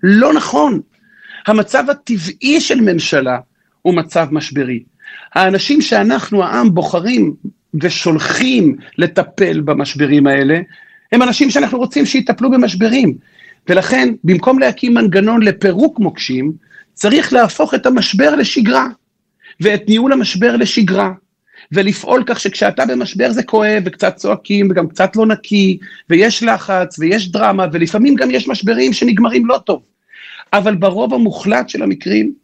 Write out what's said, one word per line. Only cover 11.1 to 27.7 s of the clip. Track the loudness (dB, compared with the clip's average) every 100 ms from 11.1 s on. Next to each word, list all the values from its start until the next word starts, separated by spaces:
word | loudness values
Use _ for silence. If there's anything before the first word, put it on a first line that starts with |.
הם | 0
אנשים | 2 2 0
שאנחנו | 2 -2 -2
רוצים | -4 -2 0
שיטפלו | -2 -2 -2 0
במשברים. | 2 0 0 0 2 0 -2 _ _ -20 _ -2
ולכן, | 0 0 0 0 0
במקום | 0 2 2 2
להקים | 2 0 0
מנגנון | 2 4 2 2 2
לפירוק | 2 2 0 2 0 2
מוקשים, | -4 -2 -6 -4 -4 -6 _ -20 _
צריך | -4 0 2 2
להפוך | 2 2 0 -2
את | 0 0
המשבר | 0 0 2 2 2
לשגרה, | -2 0 2 2 -2 -8 _ _ _ _ _ -2
ואת | 0 0 2
ניהול | 2 2
המשבר | 0 0 0 0 2
לשגרה, | 0 0 0 0 -2 -6 _ _ _ _ _
ולפעול | -2 -2 -2 0 0 0
כך | -4
שכשאתה | -6 -2 -2 0 -2
במשבר | -2 -4 -2 -2
זה | -2
כואב, | -2 0 0 0 -4
וקצת | -2 -4 -2
צועקים, | -4 -4 -2 0 2
וגם | 0 -4
קצת | -2 -2 2
לא | 0
נקי, | 0 -2 0 2 0 -8 -20 _
ויש | 2 2 2
לחץ, | -2 -2 -2 -2 -2 -4
ויש | -2 -2 -2
דרמה, | -2 0 0 -2